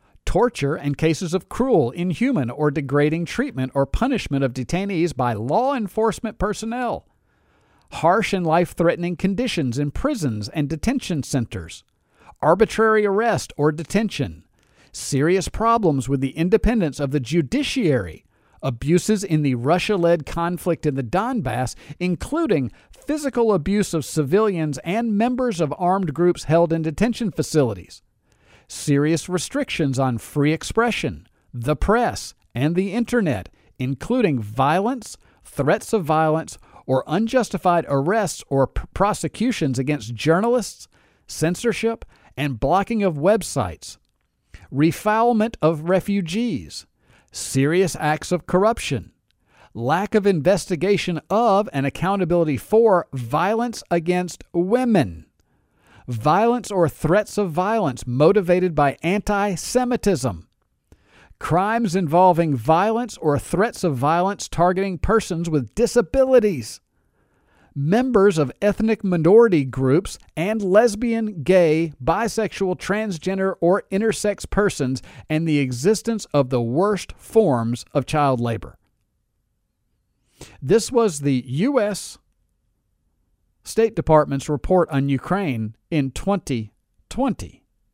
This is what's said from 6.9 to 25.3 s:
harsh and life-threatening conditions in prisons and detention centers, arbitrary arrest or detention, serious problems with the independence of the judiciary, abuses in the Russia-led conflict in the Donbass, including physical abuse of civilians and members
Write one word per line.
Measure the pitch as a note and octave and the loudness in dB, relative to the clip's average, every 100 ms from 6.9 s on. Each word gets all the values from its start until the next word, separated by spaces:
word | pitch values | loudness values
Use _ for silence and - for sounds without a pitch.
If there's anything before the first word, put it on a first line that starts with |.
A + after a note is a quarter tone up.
| - - _ _ _ _ _ _ _ _ | -6 -10 _ _ _ _ _ _ _ _
harsh | - D#3+ G3+ G3+ | -2 2 2 2
and | F#3+ E3+ | -2 2
life-threatening | D#3+ F3+ - E3+ D#3 F3 F3 | 2 2 0 0 0 -2 -2
conditions | F#3+ G3 B3 - C3 A#2+ | -2 0 -2 -2 -2 -2
in | D3 | -2
prisons | - C#4 C4+ D3 G#2+ G#2 | -2 -2 -2 -4 -4 -6
and | D#3+ D3 | -4 -4
detention | D#3 - C4+ - D#3+ | -2 -2 -2 -2 -6
centers, | - C3+ A#2 F#2+ E2+ - _ _ _ _ - - | -4 -4 -4 -8 -12 -16 _ _ _ _ -20 -2
arbitrary | - F#3 A3 - A3 G#3+ G#3 | 2 4 2 2 2 2 2
arrest | G3 A#3 E3 - - | 0 0 0 -4 -2
or | D3 | -2
detention, | D3+ D#3 G3 A3+ - A2+ D#2+ - _ _ _ _ | -2 -2 -2 0 -2 -6 -8 -20 _ _ _ _
serious | - - C3+ D3+ F#3 - | -14 -4 0 2 2 0
problems | - A3+ A#3 F#3+ C#3 B2+ | -2 2 2 2 0 0
with | C#3 | -2
the | C3 C#3 | -2 -2
independence | F3 G#3 - A#3+ D#3+ C3 | 2 2 2 2 0 -2
of | C#3 | -2
the | C#3+ | -2
judiciary, | A#2 E3 C3+ C4 C#4+ C4+ F#3+ C3 F#2 D#2+ _ _ _ _ | 0 0 0 -2 -2 0 2 2 0 -10 _ _ _ _
abuses | C3+ A#2 C#3 F3 - G#3+ | -6 -4 0 2 2 0
in | F#3 D#3 | 0 0
the | D3 B2 | 0 0
Russia-led | B2+ F3 - G3+ E3+ E3+ - | 2 0 2 2 2 2 0
conflict | - E3+ F3 - E3 D3+ | -4 -4 -2 -2 -2 -2
in | C3+ | -2
the | |
Donbass, | A#2+ F3 A#3 B3+ C3 A#2 B2+ - - D3+ | -2 -2 -2 -2 -2 -2 -4 -6 -16 -6
including | F3+ F3 - D#4 D#4+ E3 B2 - _ | -2 -2 -4 -2 0 0 -2 -8 _
physical | - - D4+ C#4+ A#3+ A3+ | -12 -6 -4 -4 0 2
abuse | G3 D3 G#3 G3 | 2 2 0 0
of | D#3+ - | -2 -4
civilians | D#3 C#3 F#3 A3 F3+ D#3 C3+ D#3+ | -2 0 2 2 0 -2 -4 -4
and | G#3 A#3 G3+ | -4 0 0
members | A#3+ | 0